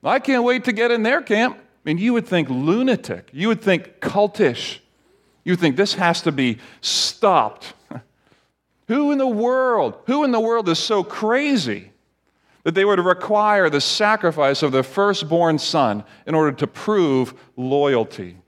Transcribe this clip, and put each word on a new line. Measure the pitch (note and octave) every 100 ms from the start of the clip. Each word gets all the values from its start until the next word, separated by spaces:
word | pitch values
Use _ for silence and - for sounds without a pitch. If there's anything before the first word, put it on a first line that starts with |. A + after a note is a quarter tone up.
I | C3+ B3
can't | - C4
wait | A#3+ B3+
to | B3+
get | G#3+ A#3+
in | A#3
their | G#3+ D4
camp. | C#4+ G#3+ A#3+ -
I | _ _
mean, | - E3+
you | A3
would | A#3 A3+
think | F3+ C3+
lunatic. | B2+ D3 G3+ C4 A3+ - F2+ -
You | C3+ G3+
would | A3
think | G3 F3 - _
cultish. | - G3 G#3 G#3 F3 A#2 - - _ _ _ _ _ _
You | -
would | F3
think | E3 C3+
this | G3+
has | - G3+ E3+
to | E3
be | C#3 B2+ A2+ - -
stopped. | - - - - G#3 E3+ G#2+ - - - _
<laughs> | B2+ _ _ _ _ _ _ _ _ _
Who | A#3+ C#4+
in | C#4+
the | C4
world, | G#3+ A#3+ B3+ B3+ A3+ C3 - -
who | C#4
in | D4
the | A#3
world | A3 A#3 G3
is | E3
so | - G#3+
crazy | F#3+ - G#3+ B3 D4 C4+ C3 G2+ F#2+ _ _ _ _ _ _ _
that | -
they | E3+
would | G3+ G3
require | F3 F3+ - G#3 G#3+ G#3 F3
the | D3
sacrifice | - - G#3 G#3+ F3+ D3+ C#3 C#3
of | D3+
their | C3
firstborn | C3 - G3+ F#3+ D#3 E3 E3+ D#3
son | - E3 B2+ G#2 G#2 - -
in |
order | D#3 D3+
to | C3+ D3
prove | - - G#3 E3 C3 B2 - - -
loyalty? | B2+ C#3 C#3+ B2+ A2 - F2+ F2+